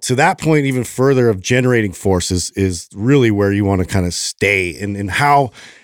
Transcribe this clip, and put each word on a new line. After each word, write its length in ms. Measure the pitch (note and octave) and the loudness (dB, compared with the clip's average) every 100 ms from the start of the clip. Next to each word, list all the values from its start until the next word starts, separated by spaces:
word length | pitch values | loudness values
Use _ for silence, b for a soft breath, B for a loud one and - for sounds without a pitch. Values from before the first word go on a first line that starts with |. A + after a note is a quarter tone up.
to 140 | - B2+ | -4 0
that 220 | E3 F#3+ | 0 0
point, 280 | D#3 D#3 C#3 | 0 0 0
even 180 | B2+ | -2
further 460 | A#2 - C3+ C3 A#2+ | -6 0 2 4 2
of 100 | G2 | 0
generating 520 | - B2 B2+ A#2+ G#2 | 0 0 2 2 0
force 360 | F2 G2+ F#2 - | -2 -2 0 0
is, 220 | F2+ - | -4 -4
is 380 | - F#2+ F2 - | -2 -2 -2 -10
really 380 | G2 A2+ C#3+ A#2+ | -6 2 4 4
where 220 | G2+ G2+ | 2 0
you 100 | G2+ | 2
wanna 220 | G2+ G2 F2+ | 2 0 0
kinda 260 | G2 F2 | -2 -2
stay. 640 | - - - G2+ G2 F2+ D2+ | -4 -8 -2 0 0 -2 -6
And, 160 | G2+ G2+ | -8 -6
and 140 | G2+ | -6
how, 400 | F#2 C#3+ C#3+ B2+ B B B | -2 2 2 2 B B B